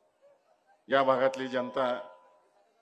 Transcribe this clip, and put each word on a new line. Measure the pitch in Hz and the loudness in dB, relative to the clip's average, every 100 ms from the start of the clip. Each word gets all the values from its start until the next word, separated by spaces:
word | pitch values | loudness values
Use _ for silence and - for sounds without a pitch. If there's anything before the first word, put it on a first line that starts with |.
| _ _ _ _ _ _ _ _ - | _ _ _ _ _ _ _ _ -2
या | 135 | 2
भागातली | 131 127 131 131 131 | 4 4 2 0 -6
जनता | 127 123 127 127 123 - - _ _ _ _ _ _ | -4 -4 -2 -2 -4 -8 -20 _ _ _ _ _ _